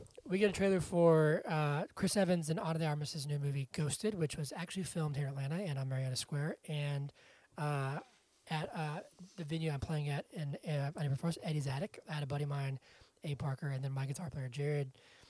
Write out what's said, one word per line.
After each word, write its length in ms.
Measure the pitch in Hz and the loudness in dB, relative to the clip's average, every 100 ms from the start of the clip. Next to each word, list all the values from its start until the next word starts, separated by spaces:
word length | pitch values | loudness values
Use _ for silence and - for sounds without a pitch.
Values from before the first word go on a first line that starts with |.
| - - 269 | -10 -16 -2
we 120 | 190 | 2
get 100 | 208 | 4
a 40 | |
trailer 260 | 175 196 190 | 4 4 4
for, 600 | - 175 170 160 156 156 - | 2 6 8 10 8 4 2
uh, 360 | 156 147 147 208 | 0 2 0 -2
Chris 240 | - 190 208 | 0 2 4
Evans 320 | 180 175 156 | 4 4 2
and 100 | 165 | 0
Ana 200 | 175 160 | 0 0
de 60 | 160 | 0
Armas' 400 | 147 147 156 143 | 0 -2 -4 -2
new 100 | 147 | -2
movie, 320 | 143 139 131 | 0 -2 -2
Ghosted, 420 | - 147 - 214 202 | -2 0 0 -2 0
which 220 | 151 - | -2 -2
was 140 | 143 - | -4 -4
actually 280 | 170 190 | -6 -4
filmed 320 | 170 175 151 139 | -4 0 0 0
here 100 | 139 | -2
in 60 | 139 | -2
Atlanta 240 | 139 165 | -2 -2
and 140 | 196 135 | -2 -2
on 100 | 131 | -2
Marietta 280 | 131 131 127 | -2 -2 -2
Square. 420 | - 143 151 - - | -2 -2 -2 -4 -4
And, 460 | 151 143 143 143 - - - _ - | -4 -2 -2 -4 -10 -20 -20 _ -6
uh, 400 | 151 143 135 143 - _ _ _ - | -2 0 -2 -4 -8 _ _ _ -6
at, 260 | 160 170 - | -4 -4 -4
uh, 260 | 156 156 - - 180 - | -4 -4 -10 -18 -18 -10
the 60 | |
venue 260 | 151 165 160 | -4 -2 0
I'm 100 | 139 | -2
playing 300 | - 156 147 | -2 -2 0
at 160 | 147 - | -2 -6
in, 260 | 233 147 147 - | -6 -6 -6 -2
uh, 240 | 147 139 190 | -2 -2 -2
Eddie 140 | 147 135 | -2 0
Force, 220 | 165 165 | 0 -2
Eddie's 240 | 170 151 139 | -2 -2 0
Attic, 320 | 131 202 - - | -2 -4 -8 -8
I 40 | |
had 100 | 151 | -4
a 40 | 139 | -2
buddy 160 | 143 147 | -2 0
of 40 | |
mine, 300 | 143 135 135 - - - _ | 0 -2 -4 -8 -20 -20 _
Abe 140 | 160 139 | -6 -4
Parker, 300 | 151 131 143 | -2 -2 -2
and 160 | 135 | -2
then 80 | 135 | -2
my 160 | 135 135 | -2 -4
guitar 240 | 143 170 | -4 -6
player, 180 | - 127 | -6 -6
Jared. 420 | 127 147 147 135 - - - - | -2 0 0 -2 -6 -20 -20 -20